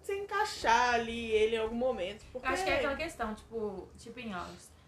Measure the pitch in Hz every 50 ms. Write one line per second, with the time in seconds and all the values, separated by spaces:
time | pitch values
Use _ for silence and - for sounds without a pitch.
0 | - - 392 392 403 - 415 403 427 415 - - - 240 226 240 247 247 240 233
1 | 233 226 233 233 233 226 214 214 220 220 226 226 220 220 226 233 247 262 247 208
2 | 175 190 202 214 - - - 254 262 262 - 370 381 392 349 302 262 277 277 269
3 | 311 339 - - 233 214 214 - - - 226 226 214 208 190 185 - - - -
4 | - 233 - 254 233 226 190 175 175 175 175 180 - - - - -